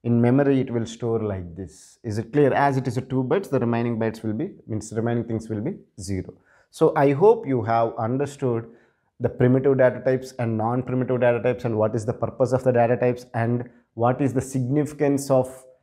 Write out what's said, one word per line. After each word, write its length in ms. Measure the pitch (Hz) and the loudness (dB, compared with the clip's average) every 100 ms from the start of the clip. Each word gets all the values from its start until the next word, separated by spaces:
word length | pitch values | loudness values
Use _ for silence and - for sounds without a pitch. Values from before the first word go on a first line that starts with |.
| 117 | 2
in 160 | 117 | 2
memory, 380 | 120 135 139 135 | 4 4 4 2
it 120 | 127 | 0
will 140 | 123 110 | -4 -6
store 360 | - 117 113 | -6 -4 -2
like 340 | 107 95 87 85 | -2 -6 -10 -12
this. 440 | 90 - - _ | -14 -16 -20 _
Is 140 | - 104 | -8 -6
it 160 | 110 | -2
clear? 200 | 147 139 | 2 4
As 220 | 110 143 135 | 4 2 0
it 120 | 127 | -2
is 100 | 113 | -6
a 40 | |
two 220 | - 131 | -4 -4
bytes, 260 | 127 180 202 | -2 -2 -2
the 100 | 131 | -2
remaining 380 | 120 117 120 113 | 0 0 -2 -2
bytes 240 | 113 110 | -4 -4
will 100 | 117 | -6
be, 180 | 110 190 - - | -6 -8 -10 -10
means 240 | 107 - | -8 -6
remaining 300 | 110 117 120 | -4 -2 -2
things 240 | 117 113 - | -2 -6 -6
will 140 | 107 | -6
be 140 | 127 196 _ - | -6 -10 _ -14
zero. 340 | 92 95 87 - _ _ _ | -6 -6 -6 -16 _ _ _
So 200 | - 160 156 | 2 2 4
I 160 | 143 | 2
hope 340 | 139 202 226 135 | 6 6 4 0
you 140 | 127 | -2
have 300 | 107 117 113 113 | 2 0 0 -2
understood 680 | 113 131 139 - 131 113 117 - _ _ _ _ | -4 -2 -4 -4 -2 -2 -6 -20 _ _ _ _
the 100 | 123 | -6
primitive 480 | - 123 131 139 131 | 2 4 4 4 4
data 240 | 127 120 | 4 2
types 300 | 131 131 127 - | -2 -2 -4 -6
and 180 | 117 110 | -4 -2
non-primitive 640 | 110 127 127 127 127 127 | -2 -2 -2 -4 -2 2
data 180 | 123 120 | 2 2
types 220 | 127 120 123 | 0 -2 -2
and 120 | 107 | 0
what 180 | 110 117 | 0 0
is 100 | 107 | -4
the 80 | |
purpose 380 | 113 107 - 123 | -4 -6 -2 0
of 120 | 127 | 2
the 80 | 127 | 2
data 260 | 120 117 120 | 4 2 2
types 300 | 123 123 - | 0 -2 -6
and 360 | 113 117 120 - _ _ | -4 0 -2 -4 _ _
what 260 | - 117 123 | -2 0 2
is 140 | 139 | 0
the 80 | 123 | -2
significance 880 | - 135 123 147 147 - 147 139 139 | -2 -4 0 0 -2 -2 0 0 2
of 340 | 131 127 - - _ | 0 0 -8 -20 _